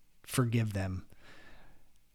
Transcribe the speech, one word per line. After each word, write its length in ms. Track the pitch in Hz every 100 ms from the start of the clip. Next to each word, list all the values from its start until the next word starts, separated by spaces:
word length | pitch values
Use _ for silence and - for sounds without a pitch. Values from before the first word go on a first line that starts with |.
| - -
forgive 500 | - - 120 117 110
them. 320 | 98 95 92 - - - - - - - - - - -